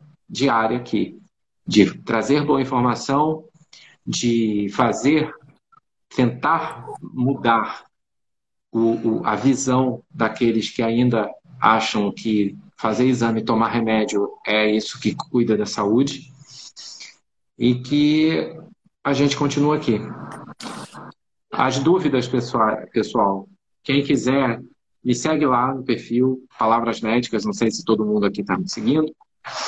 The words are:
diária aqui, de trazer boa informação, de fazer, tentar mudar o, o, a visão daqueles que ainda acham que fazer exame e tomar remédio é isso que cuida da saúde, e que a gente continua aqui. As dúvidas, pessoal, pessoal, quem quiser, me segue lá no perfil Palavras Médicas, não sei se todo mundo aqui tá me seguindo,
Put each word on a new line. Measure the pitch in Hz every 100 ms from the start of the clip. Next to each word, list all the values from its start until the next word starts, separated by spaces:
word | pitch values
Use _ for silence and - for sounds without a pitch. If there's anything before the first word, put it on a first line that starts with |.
| - _ -
diária | 123 135 113 113 120
aqui, | 120 107 - - - _ _ _ -
de | 107 90 -
trazer | - 113 107 147
boa | 143 135
informação, | 127 131 123 117 - 139 156 156 - _ _ - - _
de | - - 120 117 110 104 101
fazer, | 117 120 - 127 156 - - - _ _ _ _ _ _ -
tentar | 120 127 151 165 - - - -
mudar | - 127 127 127 120 113 101 - - _ _ _ _ _ _ _ _
o, | 113 113 117 113 110
o, | 87
a | 107
visão | 127 123 131 127 127 113 -
daqueles | - 110 - 117 110 -
que | -
ainda | 113 117 123 120 - - - -
acham | 110 110 - 110 101
que | - 110 107 98 - - -
fazer | 117 107 127
exame | 123 117 110
e | 110
tomar | 110 117
remédio | 120 113 110 107 104 101 - -
é | 107 107
isso | 107 - -
que | 107
cuida | 87 - 123 110 107
da | 101
saúde, | - 101 117 139 - - - - - - - - - - - _ _ _ -
e | 120 123
que | 127 147 147 156 156 160 - - - _ _ _
a | 143
gente | 135 143 -
continua | 143 139 147 151
aqui. | 139 104 - - - - - - - - - - - - _ _ _
As | - 127 123
dúvidas, | 135 185 151 131 123
pessoal, | 127 113 120 110 - -
pessoal, | 113 104 120 101 98 - _ _ _
quem | - 139
quiser, | 139 135 117 139 127 113 - _ _ _
me | 123
segue | 120 156 151 143
lá | 123 127
no | 135
perfil | 127 113 - 120 131 127 - -
Palavras | 113 113 117 107
Médicas, | 110 120 120 107
não | 104
sei | 98 113
se | 110
todo | - 107 107
mundo | 107 101
aqui | 101
tá | 98 92
me | 90
seguindo, | - 107 147 151 - _ _ - -